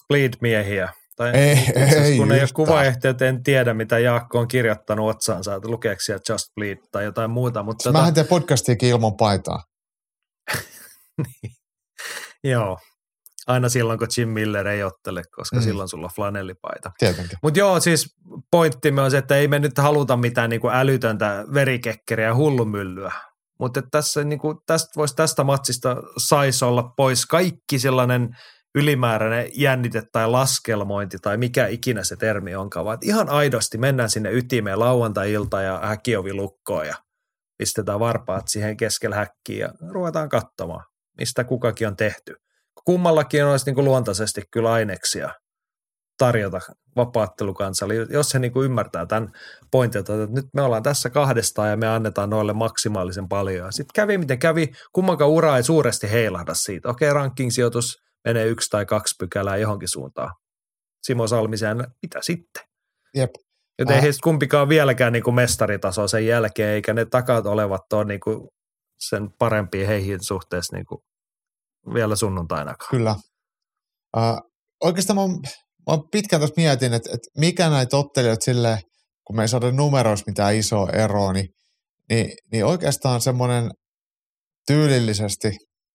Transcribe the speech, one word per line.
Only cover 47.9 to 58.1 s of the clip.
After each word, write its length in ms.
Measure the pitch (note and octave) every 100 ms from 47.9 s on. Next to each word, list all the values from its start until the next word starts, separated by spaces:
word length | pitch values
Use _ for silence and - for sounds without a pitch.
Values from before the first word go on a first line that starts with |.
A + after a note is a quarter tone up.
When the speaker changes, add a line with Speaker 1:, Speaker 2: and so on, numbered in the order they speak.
| A2
Speaker 1:
jos 380 | A2+ D3 C#3+
he 60 | C3+
niinku 240 | B2 B2+
ymmärtää 420 | C3+ A#2+ G2 E2+ E2+
tämän 260 | A2 A2 - - - _
pointin, 280 | C3 A#2+ G2+
että 140 | G2
nyt 320 | G#2+ G#2+ B2+ C#3
me 80 | C#3+
ollaan 220 | C3+ A2
tässä 260 | B2 C#3+ B2
kahdestaan 600 | D3+ C#3 A#2 G#2+ - G#2+
ja 80 | G#2
me 100 | A2+
annetaan 420 | A2+ A2 G2+ G2+
noille 240 | G#2+ G#2+
maksimaalisen 760 | G#2+ A2+ - A2+ G#2 F2+ F#2+ F#2+
paljon. 360 | G2+ G2 F#2 F#2
Ja 60 |
sit 160 | - C#3+ -
kävi 220 | G#3 G3+
miten 220 | D3 B2+
kävi, 280 | E3 D#3+ C#3+ - -
kummankaan 360 | - F#3 D#3 D3
ura 260 | D#3+ D#3+ C3
ei 60 |
suuresti 480 | B2 D#3+ B2+ - G#2
heilahda 420 | A#2 G#2+ F2+ D#2+
siitä. 360 | E2 - F2 A#2
Okei, 240 | A#2+ D3+
ranking-sijoitus 840 | C#3+ C3+ B2+ B2 B2 A#2+ A#2 A#2+ - _